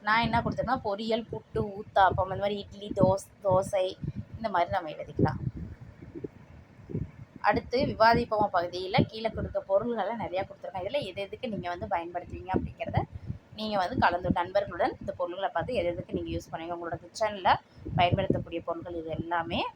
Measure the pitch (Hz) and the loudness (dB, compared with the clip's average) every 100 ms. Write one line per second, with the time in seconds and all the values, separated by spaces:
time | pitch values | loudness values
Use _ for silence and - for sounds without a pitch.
0 | 202 220 233 233 240 220 220 254 226 196 | 4 4 4 2 0 -2 0 0 -2 -4
1 | 226 226 220 220 - 220 214 196 214 - | 0 -2 -2 -10 -6 -4 -4 -4 -2 6
2 | 190 185 185 190 202 208 202 202 202 196 | 6 6 -2 0 -2 -2 -6 -10 -8 4
3 | 185 190 - - 202 185 196 196 185 - | 6 6 -2 -4 4 4 4 0 0 -2
4 | - - - - 220 196 175 196 160 - | -8 -8 -10 -6 -2 2 2 0 -4 -10
5 | - 160 156 135 - - - - - - | -12 2 2 2 -6 -6 -12 -14 -18 -18
6 | - - - - - - - - - - | -16 -12 -14 -14 -20 -20 -20 -20 -6 -6
7 | - - - - 208 214 - 240 285 208 | -6 -10 -20 -2 2 2 2 0 0 6
8 | 220 233 240 214 208 190 175 180 185 208 | 6 6 2 2 2 2 0 -4 0 2
9 | - 220 220 214 190 196 190 196 233 233 | 2 0 -4 -4 -4 -4 2 2 2 -2
10 | 196 226 170 180 196 190 180 - 185 277 | -2 -2 -4 -2 -4 -8 -10 -6 -4 -4
11 | 226 180 196 214 247 196 175 175 208 190 | -4 -6 -8 -6 -6 -6 -6 -6 -2 -4
12 | 170 175 175 170 180 185 - - 170 - | -2 -8 -8 -12 -2 -2 -2 -6 -2 0
13 | - - - - - - 214 208 180 - | -2 -6 -10 -10 -12 -8 -2 0 0 4
14 | 196 175 180 180 180 190 196 175 247 466 | 4 4 2 0 2 0 0 0 0 0
15 | - 185 175 180 190 170 165 247 175 170 | -8 -4 -4 -2 -2 -2 -2 0 0 -2
16 | 175 190 165 165 - 175 165 175 170 170 | -4 -4 -4 -6 -6 -10 -8 -6 -6 -8
17 | 175 - 214 208 185 277 - - - 151 | -10 -2 -2 0 2 2 0 -14 -6 2
18 | 175 185 190 185 - 165 165 165 175 170 | 4 4 2 0 0 -6 -4 -6 -4 -8
19 | 160 151 165 175 165 190 466 | -6 -6 -2 -2 -2 -2 -4